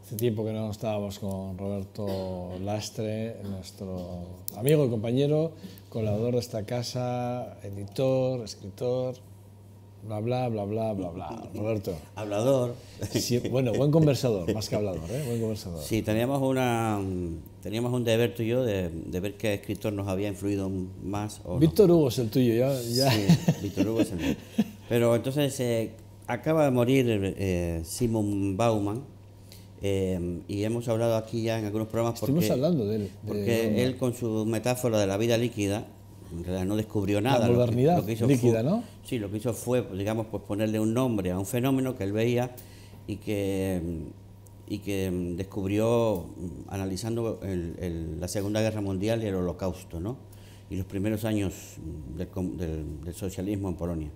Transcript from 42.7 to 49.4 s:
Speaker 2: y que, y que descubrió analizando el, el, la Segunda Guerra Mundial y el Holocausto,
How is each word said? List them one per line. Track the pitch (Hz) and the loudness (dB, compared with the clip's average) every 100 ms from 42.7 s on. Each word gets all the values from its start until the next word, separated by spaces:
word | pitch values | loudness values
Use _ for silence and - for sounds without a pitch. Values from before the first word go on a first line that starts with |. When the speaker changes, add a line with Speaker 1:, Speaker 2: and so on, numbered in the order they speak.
| - - - - | -18 -18 -14 -8
Speaker 2:
y | 104 | -8
que, | - 101 98 95 95 92 82 82 71 - - - - - - | -4 -2 0 0 0 0 -2 -6 -8 -14 -20 -20 -20 -20 -8
y | 104 | -6
que | 98 98 95 90 87 87 | -2 -2 0 0 -2 -4
descubrió | 95 107 95 104 113 117 113 98 80 - 90 73 - | -4 -4 0 2 4 4 2 0 -4 -8 -10 -8 -8
analizando | 98 95 92 113 117 113 - | -6 -4 -4 -2 -2 -2 -4
el, | 95 90 85 - | -4 -4 -4 -4
el, | 90 82 80 80 | -4 -4 -4 -4
la | 87 | -4
Segunda | 107 101 110 | -2 0 2
Guerra | 110 107 | 0 0
Mundial | 101 95 104 113 | -2 0 0 0
y | 107 | 0
el | |
Holocausto, | 95 | 0